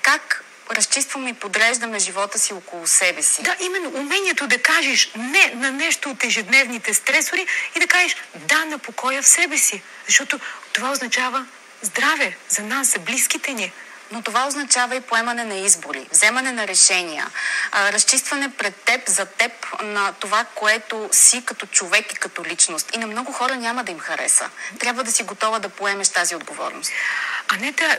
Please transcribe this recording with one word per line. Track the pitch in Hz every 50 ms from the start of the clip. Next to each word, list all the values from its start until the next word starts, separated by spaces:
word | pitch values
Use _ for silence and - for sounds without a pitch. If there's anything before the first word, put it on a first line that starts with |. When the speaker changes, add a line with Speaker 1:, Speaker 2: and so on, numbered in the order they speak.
Speaker 1:
как | - 269 277 311 - - - - - - - - - -
разчистваме | 226 220 214 - - 277 277 - - 277 262 254
и | 233
подреждаме | - - 196 185 214 220 226 254 233 226 233 220 202
живота | 196 190 180 196 202 202 - 226
си | - -
около | 208 180 - - - 175 165
себе | 165 - - 190 180 175 311
си. | 302 - - -
Speaker 2:
Да, | - - 359 370
именно | 370 359 370 392 349 262 330
умението | 262 285 285 359 403 392 370 320 - 285
да | 247 247 254
кажеш | - - 320 330 302 269 247 - - - -
„не“ | 220 233 262 294 392 359 262 240
на | 233 269 269
нещо | 262 285 320 330 320 - - 294
от | 262 - 254
ежедневните | 233 202 226 214 180 247 269 269 226 247 226 - 226 202
стресори | - - - 277 311 302 - 370 370 370 - - - - - -
и | 339
да | 349
кажеш | - - 359 359 330 - - - - -
„да“ | - - - 294 311 320
на | 311 302 277
покоя | - - 220 - - 262 269 277
в | 269 -
себе | - 339 349 311 311 285
си. | - - 214 185 - - - - -
Защото | - - - 277 - 320 262 - - - - - -
това | - - 233 269
означава | 277 269 262 233 - 247 254 254 240 269 254 - - - - - - -
здраве | - - - 233 247 285 320 294 262 185 - - - -
за | - 214
нас, | 208 214 247 277 269 -
за | - 202
близките | 170 - 240 254 - - - 311 - 285
ни. | 269 220 185 175 - - - - - - - -
Speaker 1:
Но | 214 233
това | 214 226 208 240 269
означава | 285 277 294 285 233 - 247 247 240 254
и | 262
поемане | 254 - 233 233 233 240 240 240 233
на | 220 202
избори, | 190 196 202 - - - - - 135 127 -
вземане | - 208 208 214 233 262 262 262
на | 247 233 208
решения, | 190 185 - - - 196 180 175 165 151 151 - - - - - - - - - -
а, | - 208 196 202
разчистване | 196 214 - - 262 269 - - 294 277 277 269 - -
пред | 226 202 190
теб, | - - - 240 254 - -
за | - - 196
теб | - - - 226 240 - - - - - -
на | 220 208 208 208 196 190
това, | - - 214 196 208 220 233 - -
което | - 214 214 220 226 220 - 226 220 214 196
си | - - - - - 247 240
като | - 240 - 214
човек | 190 - - 202 170 - - 220 -
и | -
като | - - - - 175 170
личност. | 165 170 - - - 165 156 - - -
И | 226
на | 226
много | 214 214 233 262 277
хора | 269 - 240 254 277
няма | 254 233 233 240 254 240
да | 185
им | 170 156
хареса. | - - 156 - 127 - - - - - - - - - 190 240
Трябва | - 240 240 240 262
да | 220
си | - -
готова | 233 185 208 - 220 220 220 214
да | 202 190
поемеш | - - 196 202 196 202 190 -
тази | - 180 175 175 170
отговорност. | 165 - - - - 131 - - - - - - - - - - - - - - - - -
Speaker 2:
Анета, | - 190 233 285 - - 330 311 -